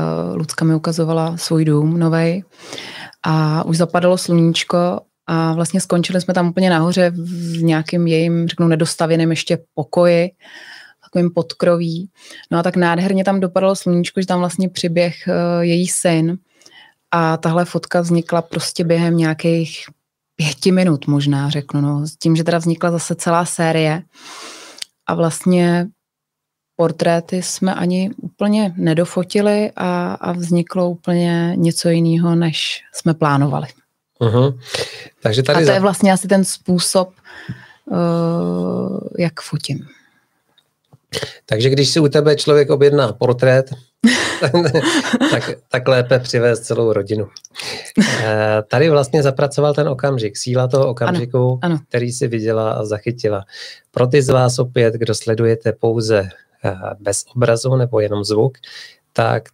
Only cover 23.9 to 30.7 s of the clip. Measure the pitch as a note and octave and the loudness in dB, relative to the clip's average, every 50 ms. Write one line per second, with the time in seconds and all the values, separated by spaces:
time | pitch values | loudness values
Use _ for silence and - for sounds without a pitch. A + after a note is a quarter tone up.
23.9 | D3+ E3+ - _ _ - - - - - - - - - - - - - - - | 0 -2 -6 _ _ -20 -20 -20 -20 -18 -18 -18 -18 -20 -20 -20 -18 -18 -18 -18
24.9 | _ _ _ - E3+ E3 E3+ E3 D#3 - - F#3 F3+ F3+ F3 F3 E3+ F3 F3 G#3 | _ _ _ -4 -2 0 0 0 0 -2 0 2 2 4 4 2 2 0 -2 -4
25.9 | - _ _ _ _ _ _ _ _ _ _ _ _ _ _ _ _ - E3+ E3 | -8 _ _ _ _ _ _ _ _ _ _ _ _ _ _ _ _ -2 0 0
26.9 | D#3+ - - F3 E3+ E3+ E3+ - - F#3 F3 - - - F#3+ F#3 - - F3 F3 | 0 0 0 0 0 0 -2 -4 -6 -6 -6 -6 -6 -2 -2 -2 -2 0 -2 0
27.9 | F3+ F#3 F#3 G3 - - - F3 - - G3+ G#3 G#3 G#3+ G#3+ G3 E3+ F#3 F3+ E3 | 0 0 -2 -2 -6 -8 -14 -12 -6 -2 0 2 2 2 0 0 -2 -2 0 0
28.9 | D#3+ D#3+ F3 E3+ - F#3+ F3 F3+ - G#3 G3+ G#3 G#3 G#3 G#3 G#3+ - - - F3+ | 2 2 0 0 -2 -4 -4 -2 0 0 2 2 2 2 0 -2 -4 -4 -4 -2
29.9 | F3+ F3 F3 F3+ G3 - - F#3 F3 F3 F3 E3 F3 F3 E3+ E3+ | -2 -2 -2 -4 -6 -6 -6 -6 -6 -4 -2 0 2 0 0 0